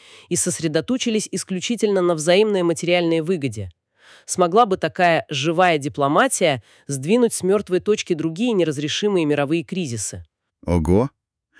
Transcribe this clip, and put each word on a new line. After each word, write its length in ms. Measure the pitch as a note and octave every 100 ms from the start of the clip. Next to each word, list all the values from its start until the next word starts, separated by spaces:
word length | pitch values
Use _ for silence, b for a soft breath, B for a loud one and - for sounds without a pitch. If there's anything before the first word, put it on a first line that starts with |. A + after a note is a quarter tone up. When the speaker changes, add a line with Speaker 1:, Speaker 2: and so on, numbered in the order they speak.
| b b b
Speaker 1:
и 60 | F3
сосредоточились 920 | - - D#3+ D#3 D#3 B3 A#3+ A3 -
исключительно 720 | E3 - F#3 - A#3 G#3+ F#3+
на 140 | F3 D#3+
взаимной 480 | D3+ F#3 G#3+ G3
материальной 580 | E3+ E3 E3+ F3 E3+ E3
выгоде? 480 | D#3 F3+ C3+ G#2+ F#2 - _ b b b b
Смогла 400 | - F3 G3+ A#3
бы 120 | F#3
такая 500 | D#3+ - F3 D#3+ -
живая 480 | C#3+ D3+ E3 F#3 D#3
дипломатия 840 | C#3 A#2 C#3 E3 B3+ - E3+ B2+ b b b
сдвинуть 460 | C#3 C#3 A#3 A#3
с 100 | -
мёртвой 360 | F3+ F#3+ - F3+
точки 340 | G#3 G#3+ -
другие 400 | E3 D#3+ D#3+ B3
неразрешимые 720 | G3+ D#3+ C#3 D3 - G#3 F#3+ D3+
мировые 380 | C#3+ C#3 E3+
кризисы? 600 | - F#3 D3+ A#2 - F2+ E2+ _ _ _ -
Speaker 2:
Ого! 460 | F2 D#2 F#2+ C3+ _ _ _ _